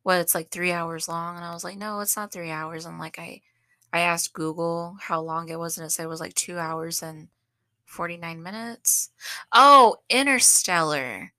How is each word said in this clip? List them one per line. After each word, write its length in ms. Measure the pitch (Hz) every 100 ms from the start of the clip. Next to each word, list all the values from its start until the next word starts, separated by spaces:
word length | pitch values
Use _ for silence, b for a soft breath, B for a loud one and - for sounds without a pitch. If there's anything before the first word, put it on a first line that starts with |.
"What, 160 | 196 180
it's, 140 | 170 175
like, 140 | 165
three 200 | 180 180
hours 380 | 175 165 165 160
long?" 260 | 170 170 175
And 80 |
I 80 | 170
was 120 | 170
like, 120 | 175 196
"No, 220 | 214 208
it's 140 | 202 -
not 140 | 208
three 180 | 185 170
hours." 360 | 156 156 165 165
And, 140 | 165
like, 180 | 160 -
I, 240 | 165 - _ _ _ _ _
I 80 | 170
asked 320 | 175 170 -
Google 640 | - 160 160 170 170 170 190
how 200 | - 165
long 280 | 160 160 165
it 100 | 165
was, 180 | 170 165
and 80 |
it 60 | 160
said 140 | -
it 40 | 165
was, 120 | 160
like, 140 | 160
two 220 | - - 175
hours 440 | 160 160 165 165
and 260 | 165 156 156 _ _ _ _ _
forty-nine 560 | _ - 170 175 170 165
minutes. 680 | 170 214 233 233 - - - _ B B B
Oh, 440 | 226 277 285 233 - -
Interstellar. 1200 | 247 277 277 - - - 175 156 147 127 101 156